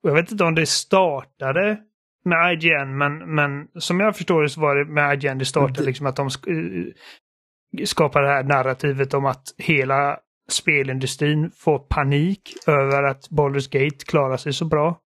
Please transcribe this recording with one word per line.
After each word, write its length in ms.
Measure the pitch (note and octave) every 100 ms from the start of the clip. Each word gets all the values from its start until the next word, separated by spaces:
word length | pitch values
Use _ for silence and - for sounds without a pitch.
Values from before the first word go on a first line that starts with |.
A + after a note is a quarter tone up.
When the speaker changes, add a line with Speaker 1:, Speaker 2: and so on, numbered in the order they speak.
Speaker 1:
och 80 | E3
jag 40 |
vet 180 | D3 E3+
inte 120 | G#3
om 100 | E3+
det 120 | D#3+ D3+
startade 1120 | - - F#3+ F3+ C#3 - _ C3+ D3+ G#3 G#3+ _ _ _ _
med 280 | F3+ E3 F3
I 40 | E3
G 120 | E3 D3+
N, 160 | C3+ C3+
men, 360 | C#3+ D3+ F3
men 340 | D#3 C#3+ C#3+ D3+ E3+
som 200 | - F3+
jag 160 | G#3+ G#3
förstår 260 | E3+ E3
det 60 | D3+
så 120 | D#3+
var 160 | D3+ C#3+
det 80 | D3
med 220 | D3+ C#3+
I 20 | C#3+
G 120 | C#3
N 100 | C3
det 60 |
startade, 360 | C3 D#3 C#3 C3
Speaker 2:
Det 60 | C3+
Speaker 1:
liksom 200 | C3 C#3+
att 100 | C3+
de 120 | C#3
sk-, 200 | - - D#3+ E3 F2 - - - - _ _ _ _ _ -
eh, 60 |
skapar 380 | - - D3+ D3
det 60 | C#3
här 140 | C#3
narrativet 720 | C3+ C#3 C3 B2+ D3 C3+ C3+
om 120 | C#3 C#3
att 180 | C3 - -
hela 600 | - D3 C3 C3+ C#3+ D3 _ _ -
spelindustrin 1000 | - - D3 C3+ C3 C3 - D3 D3+ E3+
får 280 | _ - C#3+
panik 640 | - - C#3 C#3+ E3+ G3 - - -
över 360 | D3 C3+ C#3
att 260 | C#3 C3+ -
Baldur's 400 | D3+ C#3+ C#3 C3+
Gate 320 | C#3 C#3+ C#3+ -
klarar 300 | D3+ C3+ B2+
sig 160 | D3
så 120 | C3+
bra. 360 | D#3+ D3+ D#3+ E3+